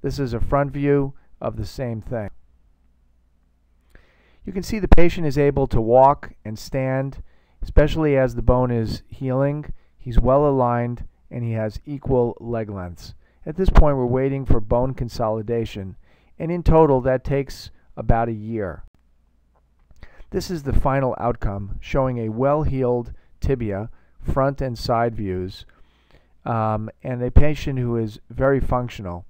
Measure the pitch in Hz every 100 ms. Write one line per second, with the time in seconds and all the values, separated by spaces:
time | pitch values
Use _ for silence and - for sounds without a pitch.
0 | 143 135 135 117 - 139 143 139 143 143
1 | 139 - _ - - 110 101 - 127 117
2 | - 120 101 - _ _ _ _ _ _
3 | _ _ _ _ _ _ _ _ _ -
4 | _ _ _ _ - 190 180 220 180 -
5 | 170 175 160 135 143 139 135 117 110 123
6 | 135 143 - - 107 110 - 139 131 131
7 | 135 135 - _ _ _ - - 147 165
8 | 156 135 131 117 117 123 127 120 113 -
9 | - - 135 127 139 147 147 - _ _
10 | - 120 120 135 147 135 123 120 120 120
11 | - _ _ 123 117 113 110 104 - 143
12 | - 131 120 - 117 117 110 98 90 85
13 | - - _ _ - 156 190 - 151 139
14 | 123 127 135 135 131 120 107 120 131 127
15 | 117 - 113 110 107 117 110 107 95 92
16 | - _ _ _ 156 175 160 160 160 131
17 | 127 127 - 139 135 - - - _ -
18 | 110 120 117 110 104 113 95 78 - _
19 | _ _ _ _ _ _ _ _ _ -
20 | - - - 196 170 175 139 123 143 135
21 | 131 - 117 123 113 101 98 98 - 147
22 | 131 123 113 110 135 147 143 131 123 123
23 | 120 - _ _ - 135 110 95 110 -
24 | _ _ - - 135 139 135 113 - 117
25 | 120 113 101 92 92 - - _ - _
26 | _ _ _ _ - 117 110 110 110 -
27 | - 123 123 - 151 151 - 131 123 117
28 | 113 107 - 120 131 139 - 127 123 -
29 | 98 87 98